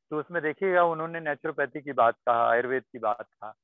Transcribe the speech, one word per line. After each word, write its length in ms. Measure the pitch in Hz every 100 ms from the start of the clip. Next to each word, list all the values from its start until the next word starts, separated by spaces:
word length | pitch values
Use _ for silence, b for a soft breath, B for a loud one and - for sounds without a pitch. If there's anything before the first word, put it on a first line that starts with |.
| _
तो 100 | 151
उसमें 220 | 147 170
देखिएगा 420 | 156 147 190 180
उन्होंने 360 | 175 160 165 165
naturopathy 600 | 156 139 160 147 139 156
की 120 | 143
बात 220 | 127 117
कहा, 360 | - - 117 117
आयुर्वेद 320 | 117 123 131
की 160 | - 127
बात 240 | 110 113
कहा। 320 | 107 _ 107 -